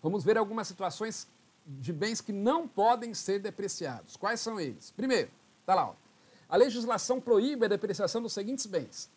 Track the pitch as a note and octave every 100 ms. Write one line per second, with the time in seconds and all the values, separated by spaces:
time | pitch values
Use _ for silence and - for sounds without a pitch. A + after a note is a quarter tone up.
0 | D#3 G3 D#3+ A3+ G#3 A3 G#3 F#3 F#3+ D#3+
1 | A3 - - _ _ _ - C3+ B2+ D#3+
2 | G#3 A3 - G3+ G#3 D#4 E4 - G#3+ A#3+
3 | A#3 G#3+ - G3+ G3+ - G3 - D#3 A#2
4 | - - G3 A3+ A3+ A3 D3 G#2+ - -
5 | C4 A#3+ - - _ _ - F#3 B2 -
6 | _ _ _ - _ F3 C4 A#3 A#3 A3
7 | - B3+ - A3 B3 C#4+ A3 G3+ G#3 F#3+
8 | G3 A3+ A3+ - G3+ C4+ G#3+ F#3 A2+ -
9 | -